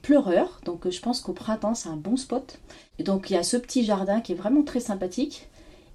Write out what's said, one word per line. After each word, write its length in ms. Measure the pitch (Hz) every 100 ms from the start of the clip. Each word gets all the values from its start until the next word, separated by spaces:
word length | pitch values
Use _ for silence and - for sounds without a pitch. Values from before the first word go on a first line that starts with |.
pleureur. 600 | - 285 - 196 359 -
Donc, 220 | - 170 185
euh, 40 |
je 100 | 180
pense 180 | 233 240
qu'au 140 | -
printemps, 400 | 180 - 214 208
c'est 160 | 233 165
un 60 | 156
bon 200 | 175 262
spot. 420 | - 254 - - - - - -
Et 40 |
donc, 260 | 160 196 196
il 60 |
y 20 | 185
a 60 |
ce 160 | 170 240
petit 260 | 240 254
jardin 360 | 214 196 196 214
qui 100 | -
est 20 |
vraiment 280 | 170 208 294
très 180 | 294 247
sympathique. 640 | 233 190 185 240 269 - - - - - -